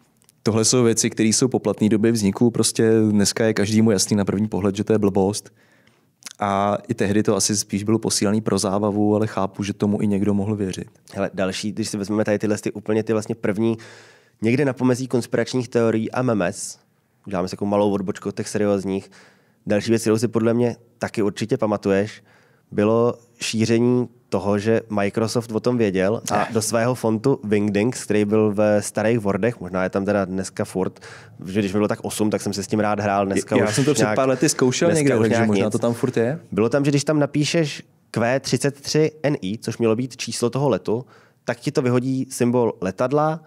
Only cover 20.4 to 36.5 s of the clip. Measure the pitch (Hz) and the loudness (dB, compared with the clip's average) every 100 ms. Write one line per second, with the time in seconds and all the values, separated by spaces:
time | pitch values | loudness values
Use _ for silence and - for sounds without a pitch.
20.4 | 113 117 120 - _ - 98 - 104 - | 2 2 0 -2 _ -10 -8 -2 -2 -2
21.4 | 110 131 107 104 101 98 107 - _ _ | -4 -2 0 -2 0 0 0 -6 _ _
22.4 | _ _ - 95 104 113 120 - _ - | _ _ -10 0 2 4 2 0 _ -12
23.4 | - 110 110 117 120 123 120 _ - 101 | -6 -2 2 2 4 2 -2 _ -6 -4
24.4 | 98 101 107 113 113 104 101 110 110 120 | 0 0 2 0 0 -2 -2 -2 -2 -2
25.4 | 113 107 123 123 107 95 95 113 - 104 | -4 -2 0 0 2 2 0 0 -2 -2
26.4 | 98 113 104 117 117 123 113 110 139 135 | 0 -2 0 0 0 0 -2 0 0 -2
27.4 | 107 104 104 98 113 123 - 104 104 107 | 0 0 0 0 0 -2 -2 0 2 2
28.4 | 107 101 107 104 101 - 107 120 101 98 | 2 2 2 2 0 -2 0 0 0 0
29.4 | 110 120 90 92 92 101 98 104 92 95 | -2 -4 -6 -4 -2 -2 0 0 0 -4
30.4 | 92 - 104 95 95 - - - - - | -6 -6 -6 -4 -4 -6 -20 -20 -20 -16
31.4 | 90 98 101 101 104 113 104 - 107 101 | -6 -2 0 0 0 0 -4 -2 0 0
32.4 | 104 95 92 107 104 104 104 98 98 95 | -4 -6 -4 0 0 0 0 0 0 -2
33.4 | - 107 107 107 135 143 107 107 135 127 | 0 0 0 2 2 2 2 2 2 2
34.4 | 151 - 127 127 170 165 143 120 113 117 | 0 2 0 2 2 2 2 4 4 2
35.4 | 110 101 104 110 117 117 127 120 117 165 | 2 2 0 0 -2 0 -2 0 0 -2
36.4 | - | -6